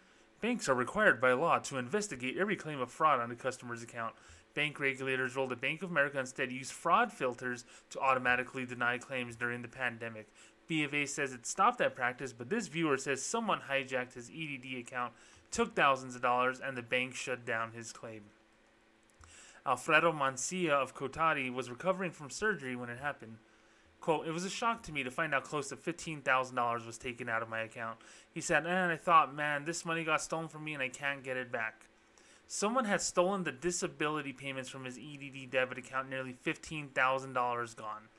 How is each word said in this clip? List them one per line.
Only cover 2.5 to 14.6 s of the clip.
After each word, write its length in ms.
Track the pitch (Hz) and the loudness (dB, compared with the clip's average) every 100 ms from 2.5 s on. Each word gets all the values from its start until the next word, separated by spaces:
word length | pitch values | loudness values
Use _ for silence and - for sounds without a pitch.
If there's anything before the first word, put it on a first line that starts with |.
| 180 | -2
claim 240 | 156 147 | -4 -4
of 100 | 120 | -4
fraud 300 | - 156 135 | 4 4 4
on 100 | 117 | 2
a 60 | 120 | -4
customer's 460 | 131 - 123 117 | -4 -4 -6 -10
account. 320 | 117 120 113 - - - - | -8 -6 -6 -6 -18 -20 -8
Bank 260 | - 151 139 | 0 0 2
regulators 560 | 139 131 135 131 131 127 | 2 2 2 2 2 2
ruled 140 | 131 | 0
that 100 | 123 | 0
Bank 220 | 131 160 | -2 -2
of 80 | 185 | 0
America 280 | 160 143 139 | 2 4 2
instead 320 | 123 131 131 | -4 -2 -4
used 220 | 127 127 | -4 -8
fraud 400 | - 165 190 233 | -2 4 4 4
filters 520 | - 131 123 127 120 - - - | 2 -2 0 -4 -6 -10 -20 -14
to 100 | - | 0
automatically 640 | 135 127 123 123 127 135 | 4 4 4 2 0 -6
deny 320 | 127 123 120 123 | -6 0 0 0
claims 400 | - 131 120 117 | -2 -6 -6 -4
during 240 | 123 120 | -4 -4
the 80 | 120 | -8
pandemic. 600 | 123 131 113 117 110 107 - - _ - | -4 -2 -2 -8 -10 -16 -20 -20 _ -4
B 180 | 160 | 0
of 100 | 147 | 0
A 100 | 147 | 0
says 280 | 143 156 139 | 0 -2 -2
it 140 | 127 - | -4 -4
stopped 320 | - 208 240 | 4 4 4
that 180 | 143 - | 2 2
practice, 360 | 123 127 139 | -2 -2 -6
but 160 | 117 123 | -8 -4
this 200 | 226 175 | -2 -2
viewer 280 | 156 160 135 | 0 2 2
says 260 | 147 131 | 2 -2
someone 380 | - 226 214 156 - | -2 -2 0 -2 0
hijacked 460 | 139 123 131 123 | -2 0 -2 -2
his 160 | 127 117 | -8 -12
E 160 | 151 156 | -8 -8
D 100 | |
D 220 | 135 | -8